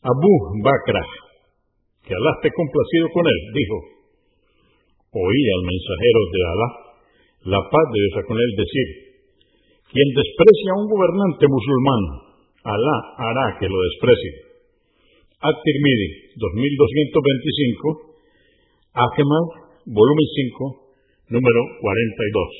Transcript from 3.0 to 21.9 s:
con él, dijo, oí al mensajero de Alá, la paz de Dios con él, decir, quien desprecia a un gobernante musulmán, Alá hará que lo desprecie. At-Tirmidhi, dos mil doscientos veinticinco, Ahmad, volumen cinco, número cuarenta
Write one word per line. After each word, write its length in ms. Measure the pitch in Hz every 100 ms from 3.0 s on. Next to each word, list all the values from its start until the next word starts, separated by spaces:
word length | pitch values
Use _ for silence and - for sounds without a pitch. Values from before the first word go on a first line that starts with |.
| 165 175
con 80 |
él, 160 | 165 101 107 117
dijo, 200 | 101 104 - _ _ _ _ _ _ _ _ _ _ _ _ 110
oí 260 | 90 127 143 92
al 60 |
mensajero 560 | 90 92 - 85 120 113 92
de 120 | 92
Alá, 240 | 85 90 117 - - _ _ _ _ _ 92 98
la 40 | 98
paz 140 | 147 156
de 100 | 113
Dios 160 | 101 104 98
con 80 | 113
él, 140 | 123
decir, 360 | 98 - 139 123 - - _ _ _ _ _ _ _ _
quien 200 | 131 139
desprecia 560 | 127 147 - 190 202 190 190
a 40 |
un 40 | 208
gobernante 560 | 214 175 185 196 143 143
musulmán, 880 | 135 110 131 135 123 87 67 - _ _ _ 120
Alá 280 | 104 135 127 - -
hará 400 | 117 120 120 -
que 80 |
lo 140 | 95 95
desprecie. 520 | 90 - 123 110 95 - _ _ _ _ _ _ _ _ _ _
At-Tirmidhi, 960 | 147 151 160 139 143 120 87 - - -
dos 160 | 101
mil 220 | 98 139 139
doscientos 460 | 143 143 139 165
veinticinco, 640 | 139 156 156 135 127 104 147 156 - _ _ _ _ _ _ _ _
Ahmad, 500 | - 123 - 143 151 170 - - _ -
volumen 400 | 104 117 151 147 -
cinco, 280 | 131 - 139 - _ _ _ _ _
número 320 | 117 127 117 123 -
cuarenta 420 | 104